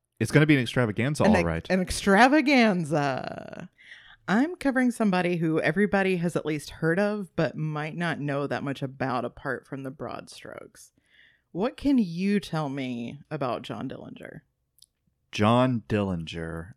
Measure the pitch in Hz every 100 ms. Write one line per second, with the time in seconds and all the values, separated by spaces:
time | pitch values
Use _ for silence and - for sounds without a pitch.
0 | _ - 110 143 151 143 117 - 117 104
1 | 123 151 196 214 82 82 - 185 180 -
2 | - 196 254 302 269 269 226 180 147 151
3 | 143 127 - - - - - _ - -
4 | - - - 196 302 359 277 254 254 -
5 | 214 180 175 175 160 156 147 160 208 196
6 | 190 185 170 156 151 151 - - 160 170
7 | 208 208 190 - 160 - 156 151 156 151
8 | 170 151 143 139 139 123 135 131 135 135
9 | 131 127 120 - 143 123 - 135 135 -
10 | 120 - - - - - - - - _
11 | _ _ _ _ _ 160 233 311 277 269
12 | 190 165 196 208 - 160 147 139 127 123
13 | 117 143 - 156 131 110 - 107 135 -
14 | - - - - _ _ _ _ _ _
15 | _ _ _ - 107 120 127 120 - 107
16 | 98 87 80 85 82 82 87